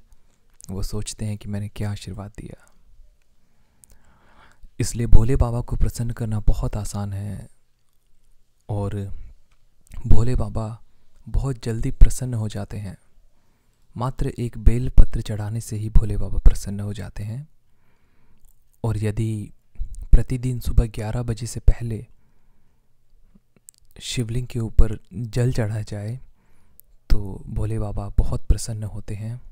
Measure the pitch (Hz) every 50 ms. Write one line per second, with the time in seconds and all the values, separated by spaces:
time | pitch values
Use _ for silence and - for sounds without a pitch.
0 | - - - - - _ _ _ _ _ - - - - 95 95 - - - 107
1 | 101 - - - 110 107 104 98 - 101 101 101 98 101 - - 107 104 101 95
2 | - - 95 101 98 101 - - - - - - - - - - - - - -
3 | - - - _ _ _ _ - - _ _ _ _ _ _ _ - - - -
4 | - - - _ _ - - - - - - - - - - - 120 - - 113
5 | 117 113 - - 113 117 139 127 131 120 117 120 120 - 113 - - 110 - -
6 | 120 117 117 - 117 110 113 110 101 - 104 - - - - 110 101 - - 104
7 | 101 101 98 98 101 104 98 - - - - _ _ _ _ _ _ _ _ _
8 | _ - - - _ - - - - _ _ _ _ - 104 101 101 101 104 101
9 | 98 98 95 - - - - - - - _ - - _ _ - - - - -
10 | - 120 - 107 120 123 127 - 117 104 107 113 110 107 113 - - - - -
11 | - - - - - - 113 - 127 135 135 - - 120 113 113 117 135 120 -
12 | - - - - 127 127 123 110 110 104 - 104 101 - - 101 104 98 82 -
13 | _ - - - - - _ - _ _ _ _ _ _ _ _ _ - - -
14 | 117 131 - - 135 139 - - 120 117 - 113 104 - 113 120 127 113 - -
15 | - - - 117 113 - 107 101 104 104 110 117 110 - 110 104 107 110 107 -
16 | 107 104 104 104 107 95 - - - - - - - 98 101 98 101 104 104 -
17 | - - - - 101 107 113 131 151 - - - _ _ - - - - - _
18 | _ _ _ - - - - - - - - - - _ _ _ - 113 107 104
19 | 107 107 104 113 113 113 107 107 104 - - - _ _ - - - - - -
20 | - - - 117 117 - 131 123 120 127 127 117 - - - 120 120 110 104 -
21 | 107 104 110 120 123 117 113 107 117 113 - - - - - - 120 117 110 104
22 | 123 - - - - _ _ - - - - - - - _ _ _ _ _ _
23 | _ _ - - - - - - _ _ _ _ _ - - _ - - - -
24 | - - - 131 120 110 113 127 123 113 - 123 113 107 - - 113 110 110 -
25 | - - - - 123 110 107 127 120 127 127 - 113 104 110 110 104 - 107 104
26 | 101 107 120 135 - - - _ _ - - - - - - - - _ - -
27 | _ - - - 101 - - - - - - 110 107 107 113 110 107 101 98 104
28 | 101 101 - - - - 131 120 - - - 104 - - 117 107 107 101 98 107
29 | - - 113 101 110 113 117 123 - -